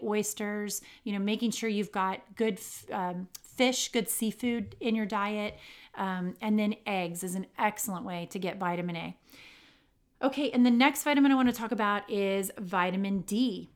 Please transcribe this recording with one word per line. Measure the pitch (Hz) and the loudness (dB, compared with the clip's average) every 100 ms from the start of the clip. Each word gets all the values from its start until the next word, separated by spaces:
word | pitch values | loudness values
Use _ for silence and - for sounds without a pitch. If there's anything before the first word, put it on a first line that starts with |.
oysters, | 214 214 208 - 208 208 208 196 - - | -2 0 -2 -4 -4 -4 -6 -8 -10 -12
you | 226 | -4
know, | 202 | -2
making | 202 226 233 | 0 0 0
sure | - 226 | -2 -2
you've | 208 196 | -2 -2
got | 208 190 190 - - | -2 -2 -4 -10 -2
good, | 226 185 | -2 -2
f-, | - - - | -8 -16 -8
um, | 208 180 180 185 - | -4 -4 -4 -10 -14
fish, | - - 254 262 - | -12 2 2 2 0
good | 240 - | -2 -2
seafood | - 220 - 247 233 196 - | -2 -2 0 -2 -2 -4 -4
in | 240 | 0
your | 220 208 | 0 0
diet. | 214 202 214 208 - - - - - | -2 -2 -2 -4 -8 -16 -20 -16 -6
Um, | 190 185 180 - | -4 -2 -4 -4
and | 220 214 | 0 2
then | 208 214 - | 2 -2 -4
eggs | 190 175 170 | -2 -2 -4
is | 185 | -4
an | 185 190 - | -6 -6 -2
excellent | 214 214 - 185 196 | -2 -2 -6 -6 -6
way | 175 170 | -6 -8
to | 196 | -6
get | 185 190 | -6 -2
vitamin | 180 175 175 170 | -2 -2 -4 -6
A. | 170 180 _ - - - - _ _ _ _ _ | -8 -12 _ -20 -20 -20 -20 _ _ _ _ _
Okay, | 269 269 294 | 0 0 2
and | 247 247 | 6 6
the | |
next | 240 262 285 | 8 6 4
vitamin | 302 294 277 | 2 6 6
I | 269 | 6
wanna | 247 | 4
talk | 233 226 | 2 -2
about | 220 208 202 - | 0 2 0 -2
is | 202 196 196 190 - | 0 2 0 -2 -6
vitamin | 185 190 180 185 196 196 | -4 0 0 0 0 -2
D. | - 208 254 180 170 | 0 0 0 0 -8